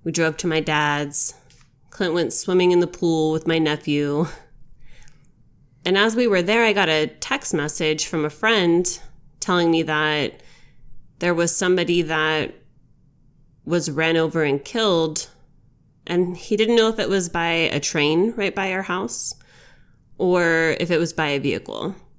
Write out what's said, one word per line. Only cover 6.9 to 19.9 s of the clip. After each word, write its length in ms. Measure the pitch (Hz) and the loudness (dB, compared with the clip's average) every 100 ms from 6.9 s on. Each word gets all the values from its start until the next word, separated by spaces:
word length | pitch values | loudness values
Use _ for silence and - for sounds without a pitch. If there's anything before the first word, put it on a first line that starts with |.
| 156 151 | 2 0
text 480 | - - 277 - 165 | -4 -4 -4 -2 -2
message 500 | 147 - 156 156 - | 0 0 0 -2 -2
from 180 | 160 | -2
a 60 | 151 | -4
friend 680 | 151 220 220 175 170 180 - - - - - | -2 0 2 4 2 0 -4 -12 -20 -20 -12
telling 320 | - 180 170 | -2 0 2
me 100 | 165 | 0
that 640 | 156 151 151 151 131 - - - - - - - - _ | 0 0 0 0 -2 -6 -20 -20 -20 -20 -16 -16 -16 _
there 160 | 175 | -2
was 240 | 170 170 - | 2 2 2
somebody 460 | 185 180 175 175 | 2 2 2 0
that 500 | 156 156 156 156 - - - - _ _ _ _ _ _ _ _ - | 0 0 0 0 -4 -10 -20 -20 _ _ _ _ _ _ _ _ -4
was 240 | 170 160 | -2 0
ran 260 | 143 160 165 | 0 0 2
over 280 | 160 165 | 0 0
and 200 | 151 139 | 0 0
killed, 640 | - 233 220 170 160 156 - _ - _ _ _ _ _ - | -2 -2 2 2 0 -4 -8 _ -20 _ _ _ _ _ -4
and 320 | 175 180 180 | -2 -2 -4
he 180 | - 208 | -4 0
didn't 200 | 220 233 | 2 4
know 140 | 220 | 2
if 100 | 220 | 0
it 100 | 175 | -2
was 180 | 190 170 | 0 0
by 200 | 175 170 | 0 -2
a 320 | 165 160 - | 0 0 -2
train 520 | - 165 147 160 214 | -2 0 0 2 0
right 200 | 233 196 | -2 -4
by 180 | - 190 | -4 -4
our 100 | 185 | -4
house 500 | 190 185 226 - - - - - - - - | -4 -6 -4 -4 -6 -8 -20 -20 -20 -20 -20